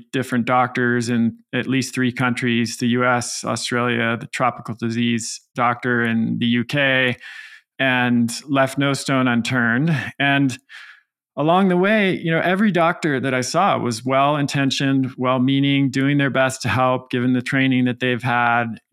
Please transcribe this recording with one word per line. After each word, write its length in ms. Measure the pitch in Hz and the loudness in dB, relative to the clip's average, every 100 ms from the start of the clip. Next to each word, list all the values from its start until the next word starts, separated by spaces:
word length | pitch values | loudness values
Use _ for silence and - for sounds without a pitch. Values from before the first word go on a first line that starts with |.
| - | -4
different 340 | 135 123 123 117 | -6 -2 -2 0
doctors 640 | 127 127 131 120 120 117 | 2 2 0 0 0 0
in 280 | 120 113 117 _ | 0 0 -2 _
at 140 | 127 120 | -6 -2
least 260 | 131 123 | -2 -2
three 180 | - 127 | -2 -2
countries, 680 | 123 127 120 123 117 113 - | 0 -2 0 0 0 -2 -2
the 100 | 123 | -2
U 180 | 123 123 | 0 2
S, 380 | 123 - - | 0 -2 -8
Australia, 760 | 117 117 - 123 123 117 117 113 | -6 -4 -4 -2 -2 0 -2 -4
the 100 | 104 | -6
tropical 460 | - 123 - 123 | -2 -2 -2 -10
disease 680 | 113 113 117 120 117 110 - _ | -6 -4 -2 0 -2 -4 -12 _
doctor 500 | - 120 120 127 120 | -2 0 0 0 0
in 360 | 117 113 113 117 | 0 0 0 -2
the 80 | 120 | 0
U 160 | 120 | 0
K, 540 | 117 147 139 131 127 120 - - - - _ - | 0 0 2 2 0 -2 -10 -20 -20 -20 _ -4
and 540 | 135 127 123 120 117 - 143 | 0 2 2 2 0 -2 -4
left 340 | 139 135 143 | 0 0 0
no 140 | 143 | -2
stone 340 | 135 - 135 127 | -2 -2 0 2
unturned. 680 | 120 113 131 117 120 165 143 120 - | 0 0 0 0 0 0 -2 -4 -2
And 400 | 143 139 139 120 _ - - - _ _ _ - | 0 2 2 -2 _ -20 -20 -20 _ _ _ -2
along 320 | 151 180 196 | 2 4 4
the 80 | 175 | 2
way, 400 | 190 220 196 - | 2 2 2 0
you 160 | 165 | 0
know, 80 | 165 | 0
every 320 | 170 190 214 | 2 2 2
doctor 480 | 170 165 170 165 135 | 4 2 2 0 0
that 140 | 135 | 0
I 80 | 127 | -2
saw 360 | 123 165 196 120 | 0 0 2 2
was 280 | 117 110 127 | -2 -4 0
well-intentioned, 1080 | 135 143 151 139 143 135 - 139 135 131 123 | 2 2 2 0 0 0 0 0 0 0 -2
well-meaning, 720 | 127 131 131 139 139 139 139 | 0 2 2 2 2 2 0
doing 280 | 131 135 143 | 0 2 2
their 120 | 139 | 2
best 320 | 127 131 - | 2 0 0
to 80 | 117 | -2
help, 420 | 113 127 127 127 | 0 2 0 -2
given 220 | 127 123 | -2 0
the 80 | 127 | 0
training 420 | 117 135 131 127 127 | 0 0 2 2 0
that 140 | 123 | 0
they've 240 | 127 120 | -2 -2
had. 560 | 120 120 120 120 117 104 _ | 0 2 2 2 0 -6 _